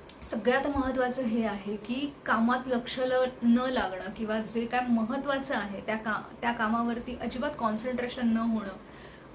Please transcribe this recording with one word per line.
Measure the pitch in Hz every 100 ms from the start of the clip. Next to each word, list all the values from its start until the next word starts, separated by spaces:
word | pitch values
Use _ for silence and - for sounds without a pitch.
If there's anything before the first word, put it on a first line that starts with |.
| - -
सगळ्यात | - 233 214 262 285
महत्त्वाचं | 285 262 262 247 240
हे | 247 226 220
आहे | 202 196 208
की | - 247 285 - -
कामात | 226 226 254 262
लक्ष | 240 240 -
ल-, | 254 254 254 -
न | 240 233
लागणं | 254 254 190 185 190 220
किंवा | 220 220
जे | 220 233 233
काय | 247
महत्त्वाचं | 247 233 220 277 277 277 269 254
आहे | 202 196
त्या | - 220
का-, | 220 208 - -
त्या | 240
कामावरती | 240 220 233 233 233 240 240
अजिबात | 240 254 294 294
कॉन्सन्ट्रेशन | 233 214 254 247 240 247 233
न | 226
होणं, | 233 220 196 190 - - - - -